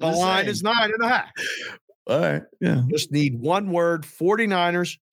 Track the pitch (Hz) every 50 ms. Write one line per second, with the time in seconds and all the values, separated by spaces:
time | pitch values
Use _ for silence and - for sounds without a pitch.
0 | 156 165 165 175 180 185 190 190 196 208 202 160 180 214 233 233 220 208 214 226
1 | 233 233 254 185 - - - - - - - - - - - - _ _ _ _
2 | _ - 117 156 175 160 147 147 - - - - 180 175 156 127 127 127 175 151
3 | 151 - 147 147 147 139 120 117 117 156 180 196 208 196 170 170 170 170 170 160
4 | 151 - - - 165 180 208 220 233 208 196 180 175 175 175 175 180 170 - -
5 | _ _